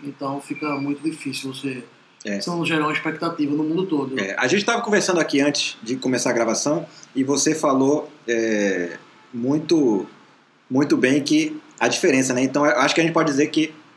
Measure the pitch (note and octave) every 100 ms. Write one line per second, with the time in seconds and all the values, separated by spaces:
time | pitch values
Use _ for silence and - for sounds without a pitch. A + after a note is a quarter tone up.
0 | C#3+ C3 C#3 C#3+ - C#3 D3+ C#3 C#3+ C#3+
1 | D#3 D#3 C#3 B2+ C3+ C3 C#3 B2 A#2+ -
2 | _ - G#2+ G2+ F#3 E3+ E3 D#3+ D3+ D3+
3 | D#3+ D#3 E3 D3+ C#3+ D3+ D#3 E3+ F#3 D3+
4 | C3 C3 G2 - B2+ G3 G3+ A#3 A3+ G3+
5 | - F3 D3+ C#3+ C#3+ C#3+ - - A2 C3
6 | B2+ B2 C3+ A#2 A2+ G#2+ D3 E3 D#3+ -
7 | - C#3+ C3 C#3 D#3 D#3 D3+ C3 C3+ D3+
8 | - - - A2+ A2+ G#2+ G2+ F#2 E2+ -
9 | - - - A#2+ B2+ D3+ D3+ E3 C3 G2
10 | - - - _ _ _ - C3 C#3+ D3
11 | B2 C#3+ - D3+ D#3 - - - A#2+ B2
12 | F#3 C3 C3 B2+ C3 C#3+ D3 B2+ C#3 -
13 | E3 E3 D3+ C#3 D3+ D#3 D#3 - -